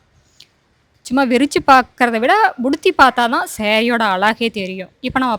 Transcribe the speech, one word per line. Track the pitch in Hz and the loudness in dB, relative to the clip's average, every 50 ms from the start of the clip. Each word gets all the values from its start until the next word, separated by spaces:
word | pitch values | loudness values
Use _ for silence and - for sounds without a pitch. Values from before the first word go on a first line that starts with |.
| _ _ _ _ _ _ _ _ - _ _ _ _ _ _ _ _ _ _ _ _ - | _ _ _ _ _ _ _ _ -20 _ _ _ _ _ _ _ _ _ _ _ _ -4
சும்மா | 240 277 277 233 | -2 0 0 2
விரிச்சு | 247 240 285 294 - 359 - - | 2 2 0 0 0 -2 4 4
பார்க்கறத | 269 262 233 - _ _ 254 240 233 220 226 | 4 4 4 0 _ _ -2 -2 0 -2 0
விட | 285 381 427 440 - - - 233 | 0 2 2 2 0 -2 -4 -4
உடுத்தி | 269 294 320 - 381 - - | -4 -4 0 -2 -2 2 4
பார்த்தா | 285 254 233 247 240 233 254 | 4 4 4 0 -2 -2 -2
தான் | 294 - - - | -4 -4 -6 -8
சாரியோட | - 214 208 220 220 233 240 240 233 226 208 190 | -6 -2 0 0 0 0 0 0 0 0 -2 0
அழகே | 185 196 214 226 - 233 233 - 208 | 0 0 0 0 0 -4 -6 -4 -6
தெரியும். | 190 185 190 190 180 - _ _ - 254 | -8 -8 -10 -12 -14 -16 _ _ -12 -6
இப்போ | - 262 262 | -4 -2 -2
நம்ம | 247 220 | -2 -4